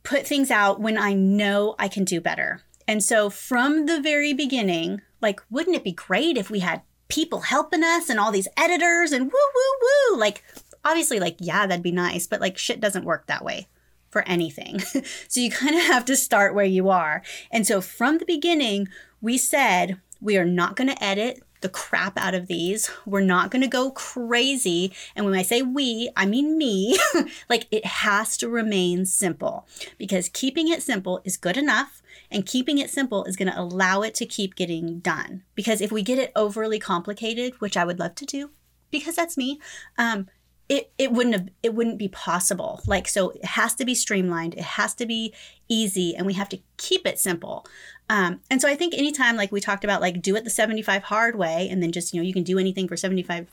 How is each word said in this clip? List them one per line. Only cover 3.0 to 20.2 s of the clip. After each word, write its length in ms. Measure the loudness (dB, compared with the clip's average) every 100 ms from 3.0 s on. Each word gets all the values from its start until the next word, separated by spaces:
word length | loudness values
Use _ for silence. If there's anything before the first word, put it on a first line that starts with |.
so 260 | 2 4 2
from 560 | -2 -2 2 2 2 2
the 140 | 0
very 340 | 2 2 2
beginning, 680 | 0 0 0 0 0 -2 -6 -10 -4
like, 200 | -2 -2 -6
wouldn't 260 | -4 0 0
it 80 |
be 80 | -2
great 460 | -6 -2 0 2 0
if 120 | -2
we 100 | -2
had 220 | -2 -2 -6 _ -8
people 320 | -4 -2 -4
helping 420 | 0 0 2 2
us 260 | 2 2 0
and 80 | 0
all 140 | 2
these 160 | 2 0 0
editors 560 | 2 4 4 4 2
and 140 | 0 2
woo, 60 |
woo, 800 | 2 4 4 2 4 4 6 4
woo? 60 | 4
Like, 240 | 2 0 -12 -20 -20 -4 0
obviously, 340 | 2 2 0
like, 160 | -2 -4
yeah, 280 | -2 0 2
that'd 160 | 0
be 80 | 0
nice, 360 | 0 0 -2 -4
but, 120 | -2
like, 180 | -4 -4
shit 220 | -6 -2
doesn't 240 | -2 -2
work 240 | -4 -4 -4
that 160 | -6
way 240 | -6 -8 -10 _ _ _ _
for 120 | -2
anything. 600 | 0 0 -2 -6 -8 -6 -4
<laughs> 340 | -4 -6 -12 -6
So 140 | -2
you 100 | 0
kinda 280 | 0 2 2
have 260 | 4 2 2
to 100 | 0
start 400 | 2 4 4 4
where 80 |
you 260 | 4 4 4
are. 320 | 4 2 -2 -6 -16 -4
And 160 | -2 2
so 140 | 0
from 380 | -2 -2 2 2
the 60 | 0
beginning, 640 | 0 2 2 2 0 -4 -8 -20 _
we 180 | -2 0
said, 600 | 2 4 4 4 2 -4 -12 -8